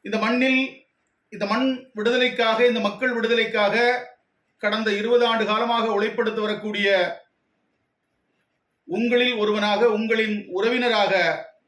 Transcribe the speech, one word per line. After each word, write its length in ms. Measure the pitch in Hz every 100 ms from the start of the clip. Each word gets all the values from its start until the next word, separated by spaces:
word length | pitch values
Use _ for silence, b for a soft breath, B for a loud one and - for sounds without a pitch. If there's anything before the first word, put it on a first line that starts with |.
| 208
இந்த 120 | 208
மண்ணில், 420 | 214 247 262 262 262 - _ _ _ _ _
இந்த 120 | 190 202
மண் 200 | 226 262 254 -
விடுதலைக்காக, 680 | 214 214 247 247 - 226 226 247
இந்த 160 | 220
மக்கள் 340 | 202 202 262 233
விடுதலைக்காக 720 | 226 233 220 220 202 220 240 247 - - _ _ _ _
கடந்த 280 | 208 208 220
இருபது 320 | 202 226 240 233
ஆண்டு 220 | 220 208
காலமாக 400 | 220 240 240 220
உழைப்பெடுத்து 500 | 202 226 240 220 214
வரக்கூடிய 480 | 214 208 214 208 196 190 175 - _ _ _ _ _ _ _ _ _ _ _ _ _ _ _ _ -
உங்களில் 480 | 190 233 240 247 226
ஒருவனாக, 520 | 208 208 208 202 240
உங்களின் 480 | 214 220 220 220 208 -
உறவினராக 760 | 180 226 247 240 220 190 185 165 151 - _